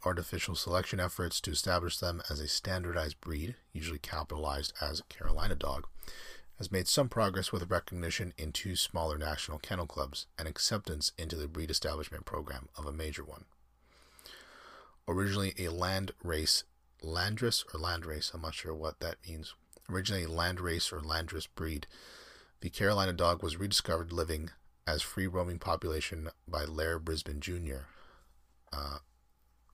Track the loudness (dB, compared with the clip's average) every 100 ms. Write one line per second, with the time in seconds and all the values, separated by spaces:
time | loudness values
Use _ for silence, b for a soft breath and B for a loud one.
0 | 2 2 0 -2 0 0 2 2 2 2
1 | 0 0 0 0 0 0 4 4 2 0
2 | -2 -2 -4 -4 0 0 0 -2 0 0
3 | -2 -4 -4 -2 -2 -6 _ -6 -4 -6
4 | -4 -4 -4 -2 0 0 -2 -2 -2 -2
5 | -8 2 6 8 8 4 2 0 -2 -6
6 | B B B B B -8 0 0 4 6
7 | 6 6 4 4 0 0 2 0 0 -2
8 | 0 0 -2 -2 -4 -2 0 0 2 2
9 | 0 0 0 -2 -4 -6 -4 -2 -2 -2
10 | -2 -4 -8 -6 -6 0 2 2 -2 0
11 | 0 -2 -4 -2 -4 -4 0 2 2 -2
12 | -4 -6 -6 -4 -4 -6 -8 -8 -6 -2
13 | -4 -4 -8 -12 -16 -20 -20 _ B B
14 | B B B B B B B B B B
15 | -2 2 2 2 0 0 -2 2 2 2
16 | 0 -4 0 2 4 4 2 _ _ -12
17 | -4 0 0 2 2 2 0 -4 -2 -2
18 | -2 -4 -4 -4 -6 -6 -6 -4 -4 -4
19 | -6 -6 -8 -10 -10 -14 -20 -18 -4 -2
20 | 0 0 0 2 2 2 0 2 0 -2
21 | -2 0 0 -4 -6 -4 -4 -4 -6 B
22 | B B B B B -8 -6 2 4 6
23 | 4 6 6 4 2 0 2 2 4 0
24 | 0 0 0 0 -4 -10 -20 _ -2 0
25 | 0 0 2 2 0 0 0 0 2 0
26 | 0 -4 -6 -10 -6 -4 -2 0 2 2
27 | 0 -2 -2 -4 -2 -2 -2 -4 -8 B
28 | B B B B -20 -20 -10 -6 -4 -6
29 | -12 _ _ _ _ _ _